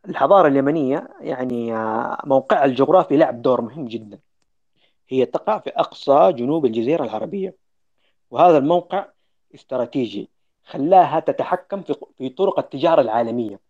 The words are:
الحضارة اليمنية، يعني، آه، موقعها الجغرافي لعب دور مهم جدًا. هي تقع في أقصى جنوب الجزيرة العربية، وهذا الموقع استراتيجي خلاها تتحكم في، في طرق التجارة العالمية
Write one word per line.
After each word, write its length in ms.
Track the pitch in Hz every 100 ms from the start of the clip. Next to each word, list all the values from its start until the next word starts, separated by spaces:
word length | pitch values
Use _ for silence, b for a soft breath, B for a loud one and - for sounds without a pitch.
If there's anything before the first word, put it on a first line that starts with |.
| 190
الحضارة 380 | - 139 196 160
اليمنية، 600 | 139 135 160 131 147 254 -
يعني، 540 | - 127 127 120 117 113
آه، 420 | 110 113 127 -
موقعها 420 | 147 135 - 190 139
الجغرافي 520 | 127 135 180 165 143
لعب 240 | 147 120
دور 200 | 135 123
مهم 240 | 117 - 120
جدًا. 340 | 113 107 98 _ _ _ _ _ _ _ _ _
هي 160 | 131 120
تقع 340 | - - -
في 100 | 139
أقصى 640 | - - - - 139 190
جنوب 320 | 127 120 160 135
الجزيرة 380 | 110 117 165
العربية، 520 | 123 110 110 202 190 - _ _ _ _ _ _ _
وهذا 260 | 123 175 151
الموقع 480 | 139 175 170 165 - _ _ _ _ -
استراتيجي 760 | _ 127 117 135 113 98 - _ _ _ _
خلاها 540 | - 143 185 151 156
تتحكم 600 | 151 139 - 180 _ 196
في، 140 | 165 143 - _
في 120 | 131
طرق 300 | 131 190 143
التجارة 420 | - 135 165 160
العالمية 580 | 117 113 117 120 110 98